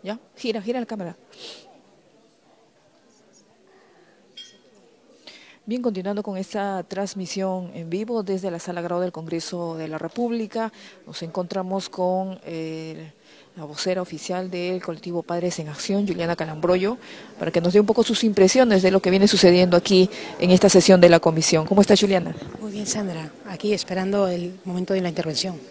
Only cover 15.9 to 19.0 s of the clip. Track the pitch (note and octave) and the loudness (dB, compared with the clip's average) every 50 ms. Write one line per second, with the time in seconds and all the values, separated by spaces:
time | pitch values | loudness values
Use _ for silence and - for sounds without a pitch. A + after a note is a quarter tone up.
15.9 | G3 G3+ G3+ F#3+ E3 F3 E3+ E3+ E3+ - D#3+ D#3 D#3 D#3 E3 E3+ F3+ F#3 F#3+ G#3 | -2 -2 -2 -2 -4 -4 -2 -4 -4 -4 -6 -8 -6 -2 0 2 2 2 2 -2
16.9 | B3 - - - - - - - - - - E3 - E3+ E3+ F3 F#3 G#3 G#3+ G3+ | -4 -6 -12 -20 -20 -20 -20 -20 -10 -6 -6 -2 -2 0 0 4 4 4 4 4
17.9 | A3+ B3 A3+ - A3+ - - A3 G3 G#3 F#3+ F#3 - B3+ B3+ A#3 G#3 F#3+ F#3 F#3 | 2 2 2 2 0 0 0 0 4 6 4 6 6 4 4 6 4 4 4 4
18.9 | F#3 F#3+ | 4 4